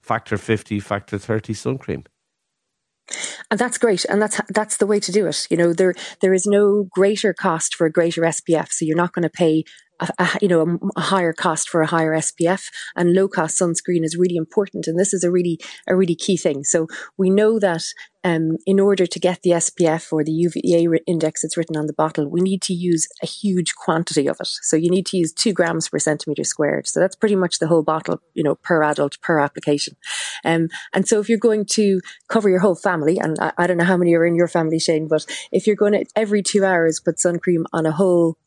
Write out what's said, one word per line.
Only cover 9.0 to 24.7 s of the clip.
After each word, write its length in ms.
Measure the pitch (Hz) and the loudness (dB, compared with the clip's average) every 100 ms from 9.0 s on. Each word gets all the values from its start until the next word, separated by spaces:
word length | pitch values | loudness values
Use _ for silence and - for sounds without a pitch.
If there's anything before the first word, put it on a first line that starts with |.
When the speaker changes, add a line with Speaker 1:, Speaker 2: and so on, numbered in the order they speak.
| 175 | 0
Speaker 2:
gonna 160 | - 165 | 0 -4
pay 360 | - 165 156 156 - _ _ | 2 2 2 -2 -14 _ _
a, 100 | 175 - | -8 -2
a, 80 | 175 - | -2 0
you 60 | 202 | 2
know, 160 | 170 160 170 196 | 2 2 -2 -4
a, 60 | - | -4
a 20 | |
higher 300 | 160 190 170 | -2 0 0
cost 360 | 160 180 160 - | 0 -2 -2 -2
for 140 | 175 | 0
a 60 | 156 | 0
higher 260 | 170 160 | 0 0
S 160 | 160 156 | 0 -4
P 160 | - 165 | -2 0
F, 240 | 190 - - - | 0 -4 -14 -12
and 180 | - 175 | 0 2
low 140 | 180 196 | 4 2
cost 340 | 185 160 - | 0 -2 0
sunscreen 440 | 175 170 - 175 | -2 -2 -2 -2
is 120 | 160 170 | -2 0
really 200 | 180 170 | 0 0
important. 500 | 156 - 196 - 165 | -2 -2 -2 -6 -4
And 100 | 165 | 0
this 160 | 185 | 0
is 120 | 190 | 0
a 60 | 175 | 0
really, 280 | 180 175 165 - - - | 0 0 -4 -8 -16 -2
a 80 | 185 | 2
really 180 | 190 | 2
key 220 | 165 - 180 | 0 0 0
thing. 260 | 175 139 | 0 -2
So 240 | 143 170 160 - - - | -2 -2 -2 -8 -16 -2
we 140 | 185 | 2
know 280 | 196 214 226 | 4 4 2
that, 240 | 190 170 - - - _ | 0 -2 -6 -14 -20 _
um, 360 | 185 160 160 160 - | -2 0 0 -2 0
in 120 | 196 | 2
order 280 | 202 196 180 | 4 2 0
to 120 | - | 0
get 220 | 180 180 | -2 0
the 120 | 180 | 0
S 160 | 170 - | 2 0
P 160 | - 165 | 0 2
F 260 | 165 - | 2 -2
or 100 | 156 | -2
the 100 | 147 | -2
U 180 | 160 170 | 0 0
V 240 | - - 170 | 0 2 2
A 100 | 170 | 4
re-, 120 | 160 - | 0 0
index 360 | 165 156 - | 0 0 -2
that's 140 | 156 - | -6 -4
written 200 | 160 156 | -4 -4
on 100 | 151 | -4
the 60 | |
bottle, 360 | - 156 156 143 | -2 -2 0 -2
we 120 | 170 | 0
need 220 | 190 196 | 0 0
to 120 | - | -4
use 340 | 175 180 165 - - | -4 0 0 -2 -6
a 40 | - | -10
huge 480 | - 208 180 165 | -4 -2 0 -2
quantity 540 | - - 160 175 - 143 | -6 -2 -2 0 -2 -2
of 80 | - | -4
it. 60 | - | -8
So 300 | - - | -8 -2